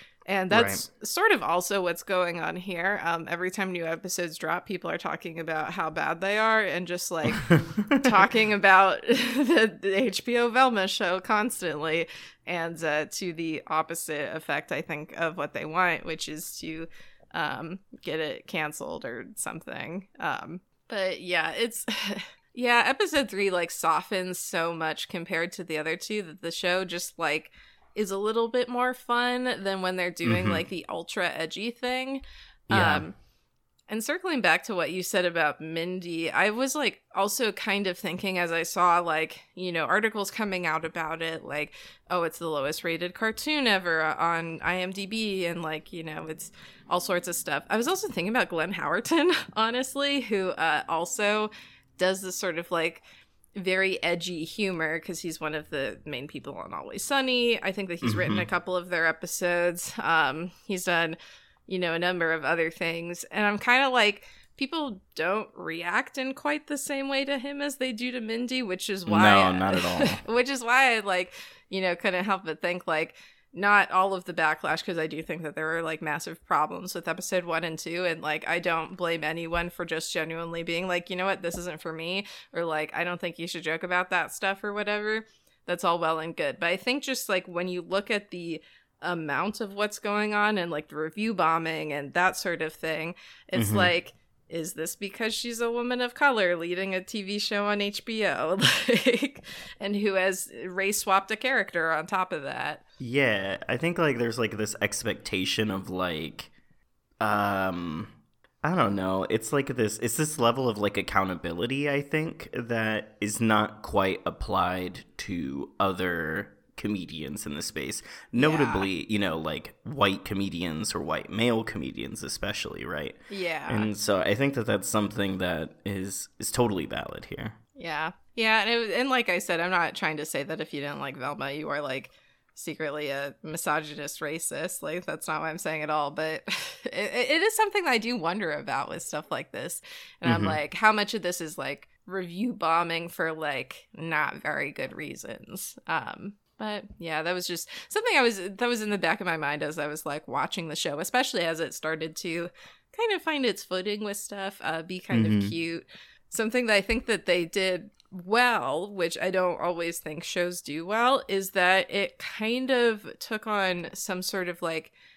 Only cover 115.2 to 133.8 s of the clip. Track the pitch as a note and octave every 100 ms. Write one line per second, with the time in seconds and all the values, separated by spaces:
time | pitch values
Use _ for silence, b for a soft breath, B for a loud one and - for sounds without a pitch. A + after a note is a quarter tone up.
115.2 | - F2 C2+ C#2+ - - G2 F#2 F#2 E2+
116.2 | D#2 E2 G#2 - _ - G#2 G2+ F2 D#2+
117.2 | C#2 F2 - D2 - - C#2 - B B
118.2 | B A#2 D3+ D#3 C3 G2 G2 E2+ - G#2
119.2 | F#2+ D#2+ D#2 D2 - - - D3 G2+ G2
120.2 | - G2 G2 E2 F2 D#2 D2 - D2 D#2
121.2 | - G2+ A#2+ A2+ A2 - C2 - B1+ -
122.2 | - - G2+ - - G1+ B1 D2 C#2+ -
123.2 | - G3+ F3 D#3 C#3 A2+ G#2+ G2 - F#2+
124.2 | F2 G#2 C#3 C#3 A2 G#2 - A2 G2+ -
125.2 | G2 F#2+ F2+ D#2+ D#2+ - - G2 F#2+ -
126.2 | - - - - A#2+ F#2+ D2 - - -
127.2 | - - A2 - _ C#4 E3+ D3+ D#3+ -
128.2 | - - A3 A3 G#3 A#3 A3+ F#3 C4+ B3+
129.2 | A#3 F3 - E3+ F3 F#3 D#3+ - E3 D#3
130.2 | D3 D3 C#3 D#3 D3+ D3 C#3+ D3 C#3 B2+
131.2 | C3 D3 C#3 D3 D3+ C#3+ C#3+ C3 - b
132.2 | b b b - - D3+ D3+ D3+ D3 C#3
133.2 | C#3 - D#3 D#3+ - D3+